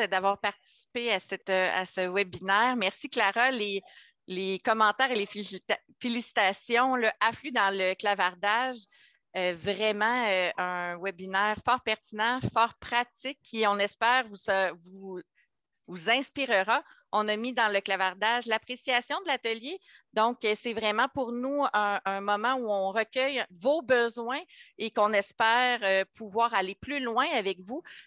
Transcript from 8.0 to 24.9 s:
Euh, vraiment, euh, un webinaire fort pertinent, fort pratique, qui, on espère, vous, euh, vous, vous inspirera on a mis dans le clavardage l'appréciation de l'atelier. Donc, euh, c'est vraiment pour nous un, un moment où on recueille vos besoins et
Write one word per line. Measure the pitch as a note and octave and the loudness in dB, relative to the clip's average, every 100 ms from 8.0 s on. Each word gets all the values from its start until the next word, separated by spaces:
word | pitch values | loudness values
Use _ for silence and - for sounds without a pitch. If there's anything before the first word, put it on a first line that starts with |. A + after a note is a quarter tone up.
| G#3 G3+ F#3 F3+ G3+ A3 C4 A#3+ - _ _ _ _ F#3 | 0 2 0 0 0 0 -2 -6 -14 _ _ _ _ -4
Euh, | F3+ E3+ | -2 -2
vraiment, | F#3+ F#3+ A3 G#3 A3 B3 A3 | -4 0 0 2 0 2 0
euh, | F#3 F3 - | 0 0 -2
un | F3+ F3+ F3 F3 | -4 -4 -6 -6
webinaire | F#3+ F3 F#3+ F#3+ G#3 G#3+ | -8 -8 -4 -2 0 0
fort | - B3 | 0 0
pertinent, | - A3 - G#3+ A3+ B3+ - | 0 -6 -6 -2 -2 0 0
fort | A#3 A3+ - | 2 0 0
pratique, | - A#3+ A#3+ - B3+ C#4+ | -4 -2 -2 -6 -12 -12
qui, | - A3+ G#3 | -8 0 2
on | G3+ | 2
espère, | G3+ - A3+ B3+ A3+ | 0 0 2 2 0
vous, | G3 - | -6 -2
euh, | F#3+ F#3 E3+ | 0 0 -4
vous, | E3+ F#3+ F#3+ F3+ - _ _ _ _ _ - | -14 -16 -12 -12 -14 _ _ _ _ _ -16
vous | F3+ E3+ | -6 0
inspirera | B3 C#4 C#4+ C4 G3+ F#3+ C4+ - - _ | 0 0 -4 2 2 4 0 -2 -16 _
on | G#3 G#3+ | 0 0
a | G#3+ | -2
mis | B3 | -2
dans | B3 A3 | 0 2
le | G3+ | 2
clavardage | G#3 F#3+ F#3+ F#3 G#3+ A#3+ A3+ | 0 0 0 0 0 0 0
l'appréciation | A3 - B3 - B3 - D#4+ | -4 -4 -10 -2 0 0 -4
de | F4+ | -2
l'atelier. | C4 A3+ A3+ B3+ F#4 _ - _ | -2 -2 -6 -8 -12 _ -20 _
Donc, | G#3+ A3+ B3 G#3+ | 0 2 2 0
euh, | G#3+ | 0
c'est | A#3+ | -2
vraiment | A3 G#3+ G#3+ B3+ | -2 0 2 0
pour | C#4 A#3+ | 0 -4
nous | A#3+ C4 C#4+ C#4 | -4 -2 0 2
un, | G#3 G#3 G3+ G3 | 2 0 0 -2
un | G3 | -4
moment | G3+ G#3 A#3 C4 | 0 0 2 0
où | A3+ | 0
on | G3+ F#3+ | 0 0
recueille | G#3 A3 C4 C4 C4 - | -2 -2 -2 -2 -2 -6
vos | F3 A3+ D#4 | -4 0 0
besoins | B3 B3 A#3 A#3 A#3 C#4 F#4 - - - | 2 2 2 -2 -6 -6 -8 -18 -20 -10
et | A3 | -4